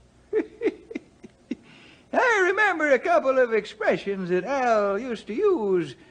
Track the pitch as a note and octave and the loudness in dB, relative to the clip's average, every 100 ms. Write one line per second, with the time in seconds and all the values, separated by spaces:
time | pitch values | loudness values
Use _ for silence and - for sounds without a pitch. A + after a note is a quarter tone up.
0 | _ _ _ G#4+ - - A4+ - - - | _ _ _ -4 -4 -4 -6 -6 -14 -16
1 | - _ - _ _ - - - - - | -16 _ -20 _ _ -12 -12 -20 -20 -20
2 | _ - B4 A4 F4+ F#4+ G#4+ F4 D4+ C4 | _ 0 2 4 2 2 0 2 2 2
3 | F#4 E4+ C4+ C4 B3 A3 - - G#4+ G3 | 4 2 2 2 2 0 -4 -6 -2 -2
4 | - G3 F3+ F3+ F#3 C#4 B3 A3 G3+ G3 | -2 -6 -2 -2 -2 -2 2 2 2 -2
5 | C4 A3 - G#3+ G#4 F4 G#3 F#3 D#3 B2+ | -4 -10 -8 -2 2 2 2 0 -2 -10
6 | - | -20